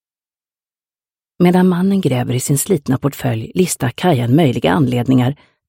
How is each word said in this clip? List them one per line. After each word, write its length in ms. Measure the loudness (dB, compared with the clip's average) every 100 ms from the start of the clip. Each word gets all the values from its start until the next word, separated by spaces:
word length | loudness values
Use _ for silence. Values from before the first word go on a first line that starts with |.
| _ _ _ _ _ _ _ _ _ _ _ _ _ _
Medan 300 | 2 4 2
mannen 320 | 2 0 0
gräver 340 | 0 -2 -2
i 60 | -4
sin 180 | -2 -2
slitna 400 | 0 -4 -2 -2
portfölj 540 | -2 -4 -6 -6 -6
listar 360 | -2 -2 -2 -6
Kajan 460 | -2 0 0 2 2
möjliga 360 | 2 0 0
anledningar 680 | 0 0 0 0 2 2 -4 _ _